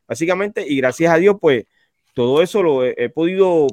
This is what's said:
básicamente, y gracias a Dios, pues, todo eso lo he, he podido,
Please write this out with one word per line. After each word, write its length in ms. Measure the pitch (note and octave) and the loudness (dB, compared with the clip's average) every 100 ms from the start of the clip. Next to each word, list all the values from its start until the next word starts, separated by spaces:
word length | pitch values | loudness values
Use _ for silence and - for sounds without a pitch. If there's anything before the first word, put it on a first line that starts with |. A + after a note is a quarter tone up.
| _ | _
básicamente, 580 | A#2 E3 F3+ G#3 G#3+ D#3+ | -6 -4 -2 -4 -6 -6
y 100 | C#3 | -2
gracias 340 | B2+ - E3 | -2 0 0
a 40 | E3 | 2
Dios, 200 | G3 G3+ | 2 2
pues, 240 | E3 B2+ - _ _ _ _ | 2 0 -2 _ _ _ _
todo 260 | - A#2+ C#3+ | -4 0 2
eso 220 | F3 G#3+ | 2 2
lo 220 | F3 C3+ | 0 2
he, 100 | B2+ - | 0 -2
he 120 | A#2+ | -6
podido, 560 | D3+ E3 F#3+ F#3+ E3+ C#3 | -2 -4 0 2 2 0